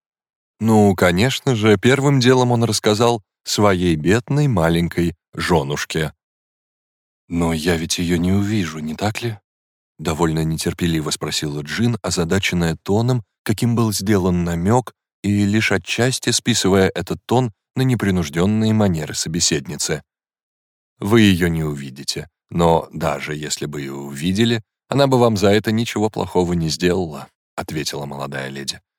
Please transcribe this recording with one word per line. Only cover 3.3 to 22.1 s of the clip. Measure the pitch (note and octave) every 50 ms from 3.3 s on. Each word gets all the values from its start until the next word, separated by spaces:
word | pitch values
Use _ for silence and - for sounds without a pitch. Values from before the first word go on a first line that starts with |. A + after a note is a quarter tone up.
| _ _ -
своей | - - - G#2 G#2 F#2+ F2 F2+ F2 E2
бедной | D2+ D2 E2+ G2+ A#2+ - - C#3 C#3+ D3 C#3
маленькой | A2+ F2 D#2+ E2 E2+ E2+ E2+ D#2+ - E2+ E2+ E2+ E2 _ _ _ -
жёнушке». | - - - F2+ D#2 C#2 C#2+ D2 - - - - E2 D#2 C#2+ - _ _ _ _ _ _ _ _ _ _ _ _ _ _ _ _ _ _ _ _ _ _ -
«Но | E2+ E2+ E2 E2
я | E2 D#2+ D2+ F2+ F2
ведь | D#2+ E2 F2 - -
её | F2 E2 F2
не | E2 F2 F2+
увижу, | F#2+ G2+ G2+ G2+ A2 G#2+ F2 D#2+ D#2+ D#2
не | D#2 D#2 D#2
так | - F#2+ G#2+ G#2+ -
ли?» | A#2+ A#2 G#2+ - _ _ _ _ _ _ _ _ _ _ _ -
довольно | D#2 E2+ D#2+ D2 E2+ D#2+ D#2+ D#2+
нетерпеливо | D#2+ D#2+ D#2+ D#2+ - F2 D#2+ - F#2 E2+ D#2+ D#2 D2 D2+
спросила | D2+ - D#2 D2+ - - D#2 D2+ D2 D2+
Джин, | D2 D2+ D#2 - A#2 A#2+ A#2 -
озадаченная | - F#2 F2+ F2+ E2+ D#2+ F#2 G2 F#2+ - - F2 E2+ E2 D#2+ -
тоном, | - - G2 A2 A#2 B2 B2+ A#2+ - _ _ _ -
каким | - G#2+ - B2+ A#2+ A#2
был | A2+ A#2 A2
сделан | G2 - G2 G#2 G#2+ F#2+ F2+ F#2 F2+ F2
намёк, | E2+ E2+ E2+ E2+ E2+ G2 A2+ B2+ A3+ - _ _ _ _ _ _
и | - G2 G2+ G2+ G#2
лишь | G2+ G#2 A2 G#2+ -
отчасти | G#2 F#2+ F2+ - - - A#2 C3 B2+ - - B2
списывая | A#2 - - A#2 A2 - - F#2+ G2 G2 F#2+ F#2+
этот | - - F#2 - - - -
тон | - A2+ B2 B2+ A2+ - _ _ _ -
на | C3
непринуждённые | C3 C3 B2 G#2 A2 G2 F#2 F2+ E2 - - E2+ F2+ G#2 G#2+ A2 A2 A2
манеры | A2 A2 G#2 G2 E2+ D#2+ D2+ - -
собеседницы. | - - E2+ D#2+ F2 - - E2 C#2+ C2+ - - - - - D#2 C#2+ - _ _ _ _ _ _ _ _ _ _ _ _ _ _ _ _ _ _ -
«Вы | - G2+ A2+ A#2
её | G#2+ G2+ F#2+ E2 F2+ E2+
не | E2 D#2+ D#2+
увидите, | D2+ D2 C#2+ C#2 C2+ B1+ C#2 C#2 -